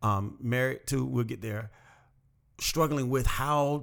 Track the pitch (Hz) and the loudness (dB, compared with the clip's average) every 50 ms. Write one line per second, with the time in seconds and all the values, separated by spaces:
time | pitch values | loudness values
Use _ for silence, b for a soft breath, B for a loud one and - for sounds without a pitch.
0 | - 107 101 98 101 - - - 123 117 123 127 127 131 131 - - - 139 131 | 0 0 0 2 -2 -4 -6 -4 -2 0 2 2 2 0 -2 -4 -4 -4 -2 -2
1 | 131 131 127 120 117 110 113 98 101 110 104 107 113 107 B B B B B B | -2 0 0 -2 -2 -2 -4 -8 -6 -6 -6 -6 -8 -10 B B B B B B
2 | B B B _ _ _ _ _ _ _ _ - - - - 165 160 147 147 143 | B B B _ _ _ _ _ _ _ _ -6 -4 -2 2 2 2 2 2 0
3 | 131 123 131 131 120 113 - - 131 143 147 147 143 143 147 147 | 0 2 2 2 2 2 2 2 0 2 2 2 2 2 0 -2